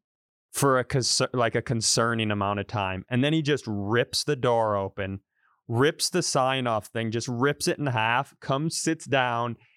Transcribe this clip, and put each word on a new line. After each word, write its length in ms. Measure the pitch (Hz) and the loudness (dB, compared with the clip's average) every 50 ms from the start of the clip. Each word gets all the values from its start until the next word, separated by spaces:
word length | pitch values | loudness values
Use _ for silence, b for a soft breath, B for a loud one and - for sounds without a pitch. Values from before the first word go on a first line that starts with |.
| _ _ _ _ _ _ _ _ _ _ - | _ _ _ _ _ _ _ _ _ _ -4
for 260 | - 143 139 131 127 | 0 2 4 4 2
a 40 | 117 | 2
concer-, 460 | - - 135 117 - - - 143 - - | 0 0 0 0 2 0 0 0 0 0
like, 220 | 127 117 117 113 | 0 0 2 0
a 60 | 120 | -2
concerning 680 | - - 131 113 107 - - 127 117 117 117 113 110 107 | -2 -2 -2 0 0 0 2 2 2 2 2 0 0 0
amount 280 | 104 101 98 101 101 101 | 0 0 0 0 0 -2
of 60 | 98 | -4
time. 380 | - - 104 98 95 92 92 - - | -4 -4 -4 -4 -2 -4 -6 -6 -2
And 140 | 123 123 135 | 0 0 2
then 100 | 147 156 | 2 2
he 80 | 160 | 0
just 220 | 151 143 147 127 - | 2 0 0 0 0
rips 560 | 113 104 101 98 101 113 117 127 - - - - | -4 -4 -2 -2 0 2 2 0 0 -2 -4 -2
the 120 | - 147 | -2 -2
door 380 | 131 117 123 120 117 113 107 104 | 0 2 2 2 4 2 2 2
open, 440 | 98 98 95 - - 95 95 98 95 _ _ _ _ _ _ _ _ _ | 0 -2 -4 -4 -6 -6 -4 -6 -8 _ _ _ _ _ _ _ _ _
rips 420 | - 117 117 135 156 165 - - - | -4 2 2 2 2 2 0 -4 -2
the 140 | - 180 165 | 0 0 -2
sign 420 | - - 143 127 131 131 131 127 | 0 0 2 2 2 0 0 0
off 220 | 120 113 107 - | 0 -2 -2 -4
thing, 240 | - - 113 113 110 | -4 -6 -4 -4 -2
just 160 | 107 117 - | -2 -4 -4
rips 400 | - 123 117 131 143 147 143 - | -4 -2 0 0 0 0 0 -2
it 100 | 180 165 | -2 -2
in 80 | - 147 | -2 -2
half, 460 | 143 120 113 110 113 117 127 139 - - _ | -2 0 0 2 2 2 0 0 -4 -10 _
comes, 400 | - - 135 139 156 165 - - | -4 -4 -2 -2 -2 -2 -4 -2
sits 260 | - 170 165 156 - | -2 -2 -2 -2 -4
down, 520 | 123 143 135 127 123 120 117 120 120 113 b b b b | 0 0 2 2 2 0 -2 -4 -4 -6 b b b b